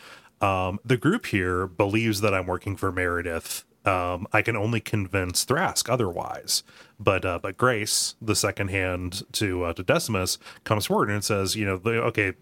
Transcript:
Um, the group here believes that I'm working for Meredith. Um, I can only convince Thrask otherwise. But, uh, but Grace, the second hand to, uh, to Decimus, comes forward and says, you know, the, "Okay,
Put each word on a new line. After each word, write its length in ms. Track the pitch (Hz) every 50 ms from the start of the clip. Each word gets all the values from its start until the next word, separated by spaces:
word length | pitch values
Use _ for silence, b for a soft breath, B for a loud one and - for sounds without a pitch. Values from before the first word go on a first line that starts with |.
| B B B B B B B _
Um, 380 | 104 98 95 92 92 90 98 - -
the 140 | 113 127
group 300 | 123 - 151 214 254 -
here 400 | - - 98 90 90 90 90 95
believes 540 | 92 87 - 104 98 104 113 113 113 104 95
that 120 | 110 104 95
I'm 140 | 92 90
working 280 | 90 90 87 - 101 98
for 160 | - 98 95
Meredith. 720 | 90 92 90 87 87 85 85 87 82 82 - - - - - _ _ _ -
Um, 400 | 101 92 92 90 90 90 87 104 - -
I 80 | 107
can 160 | 101 117 117
only 220 | 104 104 113 120 110
convince 640 | - - - 107 95 90 - 98 92 87 82 - -
Thrask 420 | - 131 165 185 135 - - -
otherwise. 760 | 113 123 123 107 90 87 87 - 65 71 - - - - - B B B B B B B -
But, 240 | 101 107 95 90 95
uh, 140 | 92 87 85
but 180 | - 98 98
Grace, 580 | - 123 127 120 104 107 - - - - - - -
the 140 | 113 107 101
second 340 | - - 101 95 - 101 92
hand 520 | 95 95 92 92 90 90 90 87 90 95 - - -
to, 300 | - 110 95 92 90 90
uh, 80 | 85 85
to 100 | - 92
Decimus, 540 | - 143 170 - - 107 92 92 - - B B B B B _
comes 240 | - 110 107 -
forward 220 | - 190 214 135 104
and 120 | 104 104 98
says, 320 | - 107 98 98 92 95
you 100 | 110 104
know, 120 | 98 95
the, 240 | 92 90 117 113 113 120
"Okay, 300 | 120 - 110 101 95 90 -